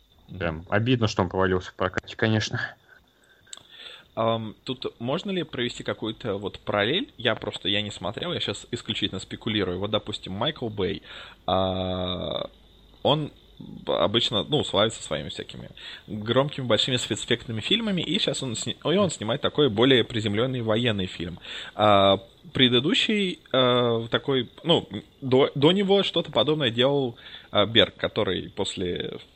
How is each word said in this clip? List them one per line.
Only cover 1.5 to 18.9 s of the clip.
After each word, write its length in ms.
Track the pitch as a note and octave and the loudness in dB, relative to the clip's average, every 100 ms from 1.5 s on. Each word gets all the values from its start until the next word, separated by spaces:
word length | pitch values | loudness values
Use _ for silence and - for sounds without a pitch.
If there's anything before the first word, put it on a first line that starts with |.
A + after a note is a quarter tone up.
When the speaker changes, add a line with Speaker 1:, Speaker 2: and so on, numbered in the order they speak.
| F2+ - | 0 -4
Speaker 2:
в 40 | - | -4
прокате, 400 | F#2 F2 - - | 0 0 -2 -2
конечно. 440 | A2 A2 - B2 - - _ - _ _ _ _ - - - - - - - - | 2 2 0 -4 -6 -10 _ -20 _ _ _ _ -20 -20 -20 -20 -18 -20 -12 -2
Speaker 1:
Ам, 400 | A2+ A2+ A2 - | 0 0 -4 -10
тут 220 | - B2 - - | -10 -6 -8 -6
можно 300 | A#2 D#3+ G3+ | -4 -4 -4
ли 120 | F#3 | -4
провести 400 | D#3 - A#2+ - | -4 -4 -4 -4
какую-то 520 | - G#2 A2 A2 A2+ G2 | -6 -4 -6 -6 -4 -4
вот 200 | G2 - | -4 -8
параллель? 520 | - G#2 G#2 F3 C#4+ - | -2 0 2 0 -4 -4
Я 160 | A2+ | -2
просто, 340 | G#2+ G2+ - - | -2 -4 -6 -2
я 140 | G2+ | -2
не 80 | G#2 | -4
смотрел, 420 | - F2 - F3+ | -6 -8 -6 -6
я 80 | C3+ | -6
щас 260 | A#2+ G2 - | -6 -8 -8
исключительно 480 | - - - G2+ F#2 | -8 -6 -4 -4 -4
спекулирую. 580 | - - A#2 G#2+ F#2 F2+ | -10 -8 -2 0 0 -2
Вот, 120 | G#2 | -2
допустим, 420 | G#2+ - - - | -2 -4 -10 -8
Майкл 360 | F#2+ C#3 D3+ A#2 | -4 -4 -4 -6
Бэй, 340 | G#2 F2+ E2 - - - - - | -2 -2 -2 -10 -18 -18 -8 0
а, 1040 | F#2 F#2+ F#2 F#2 F#2 F2+ F2+ E2 - - - _ - - - | 2 2 0 -2 -2 -4 -4 -4 -6 -8 -12 _ -20 -20 -2
он 300 | A#2 D3+ C#3+ - - - | 2 2 -2 -10 -20 -20
б-, 360 | - - - B1+ | -16 -10 -2 0
обычно, 480 | F#2 A2+ - G#2+ | 2 2 0 -2
ну, 200 | D#2 C#3+ | 0 -2
славится 380 | G2 F#2+ A2 - | 0 0 0 -2
своими 260 | - D2 D2 | -6 -6 -6
всякими 420 | - - A#1+ - - - - - | -10 -12 -14 -16 -16 -18 -16 -10
громкими, 560 | G#2+ G#2+ A#2+ C#3+ - | -8 0 2 0 -2
большими 320 | B2 G#2+ - B2 | 0 2 2 0
спецэффектными 640 | - G#2+ - A#2 - A2 | -2 -4 -2 -2 -2 -6
фильмами, 420 | - G#3+ A3 F3+ | -2 -2 0 -2
и 160 | - G3 | -2 -2
щас 240 | - - | -2 -2
он 140 | C3+ A2 | -4 -6
сни-, 200 | A#2+ - | -6 -4
и 120 | C#3+ | 0